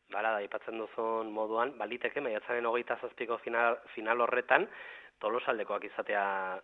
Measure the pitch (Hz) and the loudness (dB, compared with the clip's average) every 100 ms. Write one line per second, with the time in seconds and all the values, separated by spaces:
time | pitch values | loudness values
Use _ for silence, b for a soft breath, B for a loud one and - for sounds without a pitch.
0 | _ 101 110 107 101 107 - 113 110 - | _ -2 0 0 -2 -6 -6 -6 -6 -2
1 | 113 113 110 107 110 113 120 117 104 123 | 0 0 -2 -2 0 2 0 -2 -6 -2
2 | 120 - 127 107 - 120 117 120 117 120 | -2 -2 -2 -2 0 0 2 2 0 -4
3 | 123 - 113 113 - 117 117 117 - - | -4 -6 -4 -2 0 4 4 2 -2 -4
4 | 110 120 117 123 123 139 208 B B B | 2 4 4 2 6 4 4 B B B
5 | B _ 107 120 - 117 101 101 101 - | B _ -2 0 0 -2 -2 -4 -4 -6
6 | 110 104 98 98 92 95 | -2 0 2 0 -2 -6